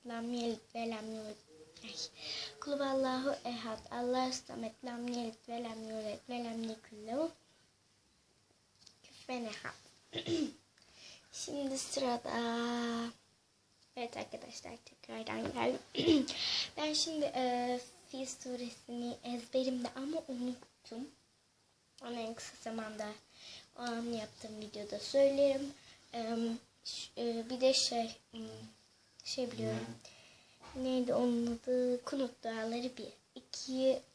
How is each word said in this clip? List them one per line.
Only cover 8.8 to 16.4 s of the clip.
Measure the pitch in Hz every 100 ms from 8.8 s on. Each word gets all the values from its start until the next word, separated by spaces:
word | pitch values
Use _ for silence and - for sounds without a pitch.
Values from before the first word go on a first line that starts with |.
| - -
küfuven | - - - 254
ehad. | 226 208 - - - - -
<clears throat> | 339 - 330 285 - _ _ - - - - -
Şimdi | - - 285 277 269
sırada... | - 277 254 240 - 226 233 233 240 240 233 233 233 - - _ _ _ _ _ - -
Evet | 233 233
arkadaşlar, | - - - - - 226
tekrardan | - - - 226 220 220 233
geldim. | 247 240 262 - -
<clears throat> | 339 302 240 -